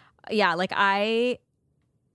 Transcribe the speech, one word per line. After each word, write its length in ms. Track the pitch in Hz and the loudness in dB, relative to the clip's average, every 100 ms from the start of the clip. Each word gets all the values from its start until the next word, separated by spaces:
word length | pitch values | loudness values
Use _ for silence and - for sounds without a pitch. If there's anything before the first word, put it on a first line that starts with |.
| _ _ - | _ _ -6
yeah, 220 | 214 185 170 | 0 2 2
like, 160 | 190 | -2
I 680 | - 196 196 214 226 247 - _ _ _ _ _ _ _ | 0 0 0 0 0 -2 -4 _ _ _ _ _ _ _